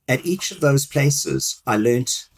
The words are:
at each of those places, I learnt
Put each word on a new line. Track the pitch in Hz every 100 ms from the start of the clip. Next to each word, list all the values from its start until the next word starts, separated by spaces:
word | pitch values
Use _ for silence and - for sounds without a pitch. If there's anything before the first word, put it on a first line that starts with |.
| -
at | 131
each | 170 185 -
of | 175
those | 147 139 -
places, | 143 143 143 160 135 - - -
I | 107
learnt | 113 123 127 - -